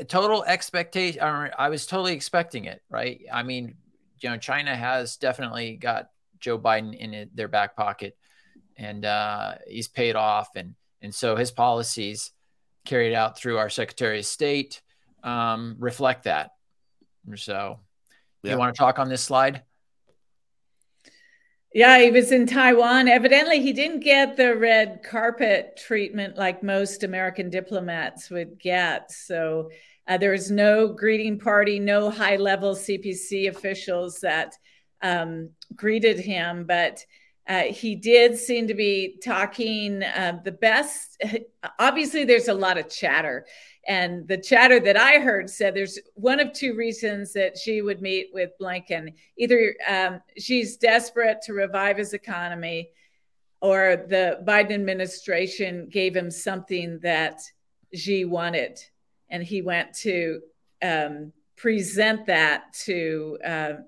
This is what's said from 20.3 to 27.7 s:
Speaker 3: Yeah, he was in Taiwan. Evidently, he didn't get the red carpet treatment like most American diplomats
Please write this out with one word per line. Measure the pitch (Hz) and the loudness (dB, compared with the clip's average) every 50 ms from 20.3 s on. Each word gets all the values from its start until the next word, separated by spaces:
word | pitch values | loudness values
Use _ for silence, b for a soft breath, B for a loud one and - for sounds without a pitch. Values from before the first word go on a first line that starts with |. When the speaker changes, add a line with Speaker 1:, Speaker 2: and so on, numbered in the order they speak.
| _ _ _ _ _ _ _ _ _ _ _ _ _ _ b b b b b b b b b b b b b _ - | _ _ _ _ _ _ _ _ _ _ _ _ _ _ b b b b b b b b b b b b b _ 6
Speaker 3:
Yeah, | 220 240 254 262 254 | 8 10 12 12 12
he | 240 240 | 10 10
was | 233 254 240 247 | 8 6 6 8
in | 262 254 240 | 4 4 4
Taiwan. | 240 247 269 254 247 247 233 233 240 247 262 254 247 | 4 4 4 6 6 8 6 6 6 4 4 6 6
Evidently, | 247 247 233 254 269 285 311 330 320 285 | 6 6 8 6 6 6 6 4 2 2
he | 247 277 226 | 2 0 0
didn't | 254 294 320 330 262 | 0 -2 -2 -2 0
get | - 294 277 277 277 269 277 269 | 4 4 6 6 6 2 2 2
the | 254 247 233 | 4 4 4
red | 214 226 233 226 220 220 214 180 - | 4 4 6 6 6 4 2 -4 -12
carpet | - - 226 226 226 240 233 240 254 220 196 165 - - - | -14 -8 -4 -2 -2 -2 0 0 2 2 2 2 0 -6 -14
treatment | - - - 226 208 180 - 208 208 196 190 - - | -20 -6 -4 -2 -2 -2 -4 -4 -6 -8 -6 -4 -2
like | 196 185 180 185 | -2 -2 -2 -2
most | 202 196 196 196 202 196 - - 208 | -4 -2 -2 -2 -2 -4 -4 -6 -6
American | 185 185 185 185 185 185 - 180 180 | -6 -4 -4 -4 -4 -4 -6 -8 -6
diplomats | 170 185 185 - | -6 -6 -6 -4